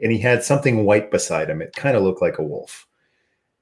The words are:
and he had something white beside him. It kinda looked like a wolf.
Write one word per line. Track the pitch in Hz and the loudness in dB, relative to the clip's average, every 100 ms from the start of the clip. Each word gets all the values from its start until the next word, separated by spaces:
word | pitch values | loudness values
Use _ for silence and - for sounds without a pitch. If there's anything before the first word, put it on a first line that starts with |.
and | 113 | -2
he | 110 | 0
had | 123 123 | 2 2
something | - 139 143 113 | 2 0 2 2
white | 101 104 101 | 4 2 2
beside | 90 - 82 78 | -2 -2 -2 -4
him. | 78 | -6
It | - - | -8 -6
kinda | 139 120 | 0 2
looked | 95 92 | 2 0
like | - - | -2 -2
a | |
wolf. | 78 73 - - - _ _ _ _ _ _ _ | -6 -8 -12 -18 -20 _ _ _ _ _ _ _